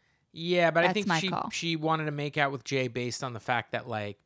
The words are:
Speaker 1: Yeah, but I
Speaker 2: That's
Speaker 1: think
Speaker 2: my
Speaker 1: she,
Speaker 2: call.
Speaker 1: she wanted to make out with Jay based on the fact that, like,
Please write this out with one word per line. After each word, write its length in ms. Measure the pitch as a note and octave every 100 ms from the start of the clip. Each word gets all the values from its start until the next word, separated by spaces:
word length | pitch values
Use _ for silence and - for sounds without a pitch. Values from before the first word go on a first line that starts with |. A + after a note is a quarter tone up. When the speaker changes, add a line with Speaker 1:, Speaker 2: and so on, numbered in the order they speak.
| _ _ _
Speaker 1:
Yeah, 380 | E3 E3+ F3 E3+
but 120 | E3
I 40 | F3
Speaker 2:
That's 60 | G3+
Speaker 1:
think 120 | G3+
Speaker 2:
my 120 | E3
Speaker 1:
she, 100 | F#3+
Speaker 2:
call. 200 | - -
Speaker 1:
she 240 | - E3 D#3+
wanted 300 | D#3 D#3+ D3+
to 60 |
make 280 | D3 D3 D3+
out 120 | C#3
with 120 | C#3
Jay 240 | - C3+ B2+
based 360 | B2 B2 -
on 100 | C3
the 60 | A2+
fact 320 | - A#2 -
that, 140 | A#2 C3
like, 300 | A2 G#2 G2+